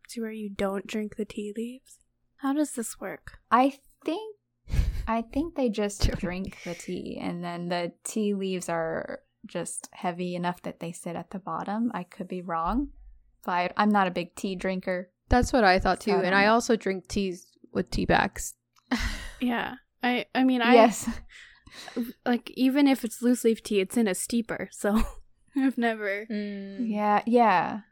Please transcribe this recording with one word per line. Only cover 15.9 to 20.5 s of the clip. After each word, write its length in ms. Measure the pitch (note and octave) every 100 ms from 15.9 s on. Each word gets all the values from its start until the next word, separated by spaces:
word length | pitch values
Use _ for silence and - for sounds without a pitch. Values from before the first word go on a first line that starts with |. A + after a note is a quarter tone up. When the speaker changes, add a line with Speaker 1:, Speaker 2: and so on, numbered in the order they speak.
| F3+
Speaker 2:
So 80 | -
Speaker 3:
too, 40 | F#3+
Speaker 2:
I 20 |
Speaker 3:
and 20 | F3+
Speaker 2:
don't 20 |
Speaker 3:
I 100 | G3 G#3
Speaker 2:
know. 60 |
Speaker 3:
also 220 | A3+ - A3+
drink 320 | G3 F#3+ -
teas 380 | G#3 F#3+ F3 - _ _
with 180 | - F3+
tea 140 | - -
bags. 480 | - - - - - _ _ -
<laughs> 80 | A#3 - - - -
Speaker 1:
Yeah. 360 | B3 A#3 - B3+ _ -
I, 240 | B3 B3 -
I 100 | B3+
mean, 160 | C4